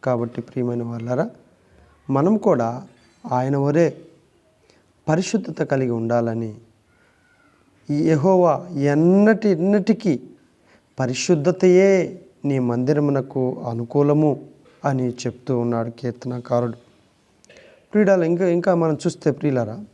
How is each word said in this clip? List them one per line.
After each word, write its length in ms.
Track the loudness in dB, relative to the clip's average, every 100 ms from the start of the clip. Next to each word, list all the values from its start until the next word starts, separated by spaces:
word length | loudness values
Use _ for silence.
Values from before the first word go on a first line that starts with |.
కాబట్టి 380 | -2 -2 -4 -8
ప్రియమైన 400 | -10 -6 -4 -4
వాళ్ళారా, 480 | -8 -10 -6 -4 -4 -8 _ _ _ _ _ _ -4
మనం 260 | 0 2 2
కూడా 500 | 2 0 -2 -6 -16 _ _ _ -6
ఆయన 240 | -4 -2 0
వరే 460 | 0 2 0 -2 -20 _ _ _ _ _ _ _ _ _ -2
పరిశుద్ధత 540 | -2 0 -4 -4 -6
కలిగి 280 | -2 -2 0
ఉండాలని, 640 | -2 0 0 0 -4 -8 -12 _ _ _ _ _ _ _ _ _ _ _ _ -6
"యెహోవా, 760 | -2 2 2 4 4 4 2 -4
ఎన్నటి 800 | -2 0 4 4 6 4 4 2
ఎన్నటికీ 760 | 0 2 0 2 0 0 -2 -6 -20 _ _ _ _ _ -6
పరిశుద్ధతయే 1300 | -4 -4 0 0 2 2 4 6 6 4 0 -8 -20 _
నీ 140 | -2 0
మందిరమునకు 1000 | 0 0 0 0 2 0 -4 -4 -4 -4 -8
అనుకూలము" 760 | -8 -4 0 2 4 2 0 -8 -20 _ _
అని 260 | -4 -2 -4
చెప్తూ 480 | -4 -8 -8 -4 -2
ఉన్నాడు 320 | 0 -2 -4
కీర్తనకారుడు. 880 | -8 -10 -8 -10 -10 -2 -2 -2 -8 _ _ _ _ _ _ _ -20 -20 _ _
ప్రియులారా, 320 | 2 4 4
ఇంకా, 240 | 2 0 2
ఇంకా 260 | 0 0
మనం 200 | 2 2
చూస్తే 360 | 0 -4 -2 -2
ప్రియులారా 540 | -2 -2 -2 -4 -8 -16